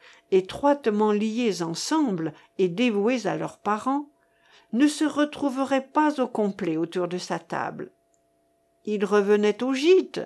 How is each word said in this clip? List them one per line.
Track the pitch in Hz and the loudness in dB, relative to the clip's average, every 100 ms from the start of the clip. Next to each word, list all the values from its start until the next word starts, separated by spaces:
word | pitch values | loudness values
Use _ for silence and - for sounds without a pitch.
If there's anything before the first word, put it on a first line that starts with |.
| - - - | -20 -16 0
étroitement | 185 185 - 285 285 226 208 214 | 0 0 -2 0 2 0 2 2
liés | 208 220 226 233 175 | 2 -2 -2 -2 -2
ensemble | 165 165 - 311 269 175 160 - _ - | -4 -6 -2 0 0 -2 -6 -8 _ -2
et | 185 | -2
dévoués | 175 247 202 214 254 196 | 0 0 2 0 0 -2
à | 156 | -4
leurs | 160 - | -6 -6
parents, | 208 208 262 285 294 _ _ _ _ - - | -4 -2 -2 -2 -4 _ _ _ _ -20 -6
ne | 226 294 | 2 2
se | 294 302 | 2 -2
retrouveraient | 285 294 - 285 262 269 269 262 | 0 -2 -2 -4 -2 -2 -2 0
pas | 302 302 294 | 0 0 0
au | 247 | -4
complet | - 202 202 175 160 | -2 -2 -2 -4 -2
autour | 165 180 175 | -4 -4 -4
de | 180 | -6
sa | - 170 | -6 -8
table. | - 147 127 156 - _ _ _ _ _ _ _ _ _ | -6 -6 -6 -8 -14 _ _ _ _ _ _ _ _ _
Ils | 208 208 196 | -6 -2 2
revenaient | 208 196 208 208 208 | 2 4 4 4 0
au | 254 | -2
gîte, | 262 320 370 - - | 2 6 6 4 -6